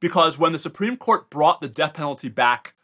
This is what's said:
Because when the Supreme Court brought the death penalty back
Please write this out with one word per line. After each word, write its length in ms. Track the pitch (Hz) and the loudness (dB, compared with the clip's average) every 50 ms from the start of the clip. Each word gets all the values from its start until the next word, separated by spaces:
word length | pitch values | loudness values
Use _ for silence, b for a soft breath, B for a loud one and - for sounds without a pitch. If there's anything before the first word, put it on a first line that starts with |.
Because 360 | 175 165 - 180 160 - 131 | -6 0 2 4 4 4 4
when 140 | 143 165 165 | 2 0 0
the 80 | 165 143 | 0 -2
Supreme 380 | - - - - 202 233 254 | -6 -10 -8 -6 -6 -6 -6
Court 320 | 254 - 226 220 - - _ | -4 -2 0 0 0 -2 _
brought 320 | - 147 151 160 170 - | -2 2 2 2 2 0
the 80 | 147 135 | -4 -8
death 240 | 110 147 156 151 - | -4 -4 -4 -4 -4
penalty 340 | 165 151 143 135 - - | -6 -8 -8 -8 -10 -12
back 460 | 120 107 131 123 123 123 - - - _ _ | -8 -2 0 2 2 2 0 -4 -12 _ _